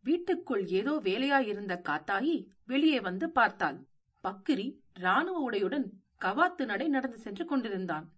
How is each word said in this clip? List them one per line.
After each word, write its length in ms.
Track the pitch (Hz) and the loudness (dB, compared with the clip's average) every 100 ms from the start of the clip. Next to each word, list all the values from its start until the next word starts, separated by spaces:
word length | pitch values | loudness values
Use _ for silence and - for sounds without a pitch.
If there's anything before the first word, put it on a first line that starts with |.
வீட்டுக்குள் 600 | 247 339 - 370 - 214 180 | 0 0 0 -2 0 -2 0
ஏதோ 280 | 185 240 302 | 0 0 0
வேலையாயிருந்த 760 | 196 208 269 277 220 202 202 180 | 0 0 4 4 2 -4 -4 -6
காத்தாயி 520 | - 151 156 196 277 320 - _ | -2 -4 0 0 0 -2 -4 _
வெளியே 360 | - 262 311 269 | -4 2 4 2
வந்து 280 | 196 185 190 | 0 -4 0
பார்த்தாள். 480 | - 226 - 165 135 - _ _ _ | 4 4 4 -2 -2 -16 _ _ _
பக்கிரி 440 | 185 196 - 254 226 - _ | -8 -6 0 0 0 -8 _
ராணுவ 480 | - 180 214 349 359 | -4 2 2 2 -2
உடையுடன் 480 | 262 208 190 285 202 - _ _ | -2 0 0 0 -4 -8 _ _
கவாத்து 460 | 185 220 359 359 254 | -2 2 2 2 -4
நடை 220 | 202 311 | -2 0
நடந்து 300 | 269 262 - | 0 0 -8
சென்று 280 | - 196 254 | -12 -8 -2
கொண்டிருந்தான். 600 | 277 226 196 185 156 160 | -2 0 -4 -4 -4 -6